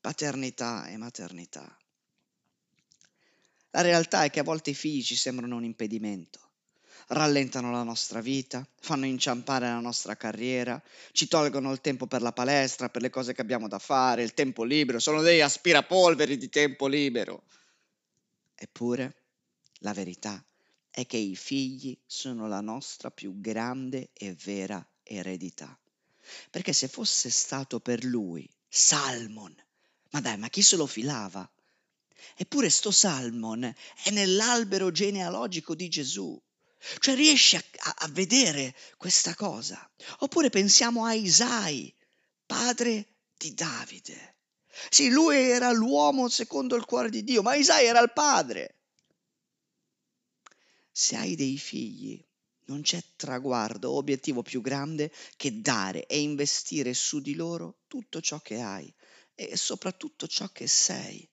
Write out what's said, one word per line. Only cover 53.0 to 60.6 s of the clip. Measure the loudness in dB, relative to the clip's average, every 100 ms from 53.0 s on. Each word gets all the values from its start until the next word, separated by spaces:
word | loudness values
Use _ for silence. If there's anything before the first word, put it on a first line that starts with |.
| -6 _
traguardo | -8 -6 -2 -2 -2 -4 -4
o | -2
obiettivo | -2 -2 -2 -4
più | -4 -6
grande | -4 -4 -4 -4 -4 -6 -20 _
che | -6 -2
dare | 0 0 0 -4 -4
e | -2
investire | 0 0 -2 -2 -4 -4 -2
su | -2 -2 -4
di | -6
loro | -6 -6 -6 -10 -16 _
tutto | -12 -10 -6
ciò | -6 -6
che | -10 -8
hai | -8 -8 -12 _ _ -20 _
e | -14 -8 -4
soprattutto | -4 -4 -8 -10 -14 _ -6
ciò | -6 -6
che | -10